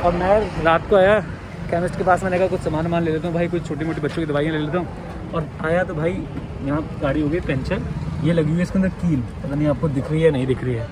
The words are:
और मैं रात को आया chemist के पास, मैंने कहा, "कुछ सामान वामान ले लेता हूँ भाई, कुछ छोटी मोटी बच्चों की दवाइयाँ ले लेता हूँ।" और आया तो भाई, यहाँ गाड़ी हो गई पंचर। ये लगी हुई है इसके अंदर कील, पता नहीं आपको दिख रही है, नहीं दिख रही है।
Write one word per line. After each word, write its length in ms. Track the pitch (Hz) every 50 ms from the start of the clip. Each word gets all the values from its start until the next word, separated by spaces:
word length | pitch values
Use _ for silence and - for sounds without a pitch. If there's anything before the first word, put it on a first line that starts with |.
| -
और 100 | 175 175
मैं 480 | 175 180 185 202 220 214 185 - 160
रात 280 | 156 165 165 165 160 -
को 60 | 208
आया 240 | 196 185 196 214 214 170 - - - - - - - - -
chemist 260 | 170 170 180 170 -
के 80 | - 190
पास, 180 | 185 180 175
मैंने 160 | 190 190 180 180
कहा, 80 | 190
"कुछ 140 | 180 180 190
सामान 240 | - 170 160 156 160
वामान 180 | 170 170 170
ले 100 | 170 165
लेता 140 | 156 156 151
हूँ 80 | 175 160
भाई, 140 | 170 175 170
कुछ 200 | 175 170 170 -
छोटी 160 | 156 139 160
मोटी 160 | 160 156 156
बच्चों 220 | 147 139 - 170
की 40 | 165
दवाइयाँ 260 | 151 143 143 147 160
ले 60 | 156 151
लेता 200 | 151 147 151 180
हूँ।" 80 | 170 - - - - - - - - -
और 200 | - 170 156 - - -
आया 240 | - 156 170 180 185
तो 100 | 180 175
भाई, 180 | 147 160 170 190 - - - - - - - - -
यहाँ 360 | 139 139 143 156 160 - - -
गाड़ी 180 | 156 139 139 151
हो 80 | 151 147
गई 120 | 156 180
पंचर। 420 | - - 143 131 127 - 180 226 240 - - - - - - - -
ये 80 | 156
लगी 160 | 170 165 156 151
हुई 80 | 160
है 60 | 170
इसके 160 | 175 - - 190
अंदर 100 | 190 185
कील, 320 | - - - 175 156 131
पता 340 | 117 - - - - 160 143
नहीं 140 | 147 151 151
आपको 200 | 143 - 165 160
दिख 220 | 131 139 - -
रही 120 | 151 160
है, 80 | 160 160
नहीं 160 | 147 127 131
दिख 180 | 131 127 - 131
रही 100 | 127 120
है। 140 | 113 110 107